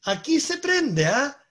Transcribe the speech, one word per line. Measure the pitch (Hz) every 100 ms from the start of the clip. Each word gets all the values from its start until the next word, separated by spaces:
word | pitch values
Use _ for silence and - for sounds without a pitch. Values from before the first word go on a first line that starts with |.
aquí | - 196 - 320
se | - 359
prende, | 349 359 320 160 156
¿ah?. | 220 285 - _